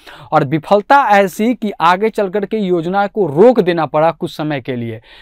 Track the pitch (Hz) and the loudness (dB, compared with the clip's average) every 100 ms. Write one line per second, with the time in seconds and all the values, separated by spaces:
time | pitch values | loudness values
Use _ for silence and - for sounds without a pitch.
0 | - - 143 156 139 156 - 202 202 277 | -20 -20 -2 -2 0 -4 0 0 2 2
1 | 247 202 196 - 220 247 214 - 160 185 | 4 2 2 -2 -2 -2 -6 0 0 2
2 | 220 220 196 208 202 220 190 175 165 196 | 0 -2 -4 -4 -4 -4 -2 -2 -2 -2
3 | 202 - 175 139 233 240 180 170 147 151 | -2 -2 -2 4 4 4 2 0 -2 0
4 | 160 160 165 - 156 143 127 123 117 110 | 0 0 -8 -8 -6 -6 -6 -8 -6 -10
5 | _ - | _ -20